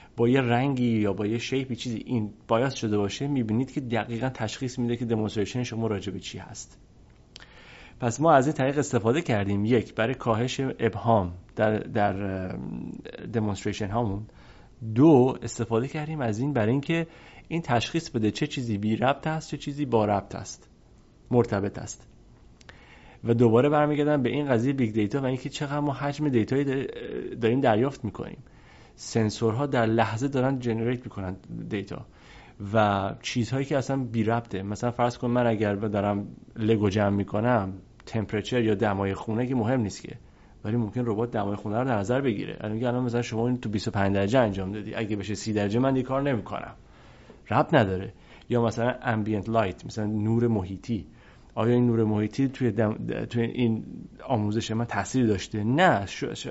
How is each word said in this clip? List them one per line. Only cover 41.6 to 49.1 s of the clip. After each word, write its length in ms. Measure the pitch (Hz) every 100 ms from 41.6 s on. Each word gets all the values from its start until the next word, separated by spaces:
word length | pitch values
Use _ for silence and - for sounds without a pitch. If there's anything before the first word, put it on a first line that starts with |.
| 107 110
رو 60 |
در 140 | 131 110
نظر 220 | 98 127
بگیره. 360 | 135 101 101 -
الان 140 | 107
میگه 140 | 110 123
الان 160 | 123
مثلاً 180 | 127 120
شما 240 | 120 110 120
این 100 | 123
تو 120 | 113
بیست 200 | 104 113
و 20 |
پنج 240 | 101 98
درجه 240 | 98 98 127
انجام 340 | 113 95 95
دادی، 220 | 107 107
اگه 220 | 107 107 101
بشه 180 | 98
سی 180 | 98 110
درجه 260 | 104 101 113
من 160 | 131
دیگه 120 | 131 123
کار 160 | 131
نمی‌کنم، 520 | 143 117 92 - - - - - - - - - -
ربط 240 | 110 156
نداره. 380 | 151 101 92 104 - - - -
یا 140 | 120
مثلاً 320 | 117 113 120 123
امبینت 460 | 135